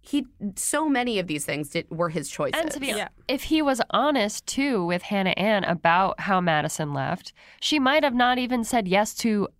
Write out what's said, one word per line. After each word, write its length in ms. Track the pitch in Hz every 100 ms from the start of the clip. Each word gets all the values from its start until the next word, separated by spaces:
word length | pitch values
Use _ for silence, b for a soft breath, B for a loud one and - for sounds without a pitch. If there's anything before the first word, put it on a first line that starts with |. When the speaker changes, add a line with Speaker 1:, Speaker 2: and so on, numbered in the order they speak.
Speaker 1:
he, 260 | - 285 - - 202 190
so 320 | - 294 311
many 300 | 262 247 214
of 80 | 180
these 200 | 147 -
things 240 | 147 151
did, 180 | 170 -
were 200 | 156 170
his 200 | 160 143
choices. 320 | - 143 302
Speaker 2:
And 80 | 330
to 80 | -
be, 80 | 262
Speaker 3:
Yeah. 200 | 208 196 - -
Speaker 2:
if 160 | 269
he 180 | - 311
was 180 | 285 254 -
honest, 560 | 196 285 277 208 - -
too, 400 | - 277 233 170
with 160 | 175
Hannah 300 | - 202 190
Ann 320 | - 196 214
about 560 | 180 170 170 170 190 -
how 200 | - 190
Madison 540 | 175 156 151 - 151
left, 400 | 139 135 175 - B B B
she 200 | - 302
might 240 | 262 302
have 100 | 285
not 240 | 240 247 254
even 260 | 247 254
said 240 | 226 240 185
yes 280 | 185 214 -
to 320 | 233 208 190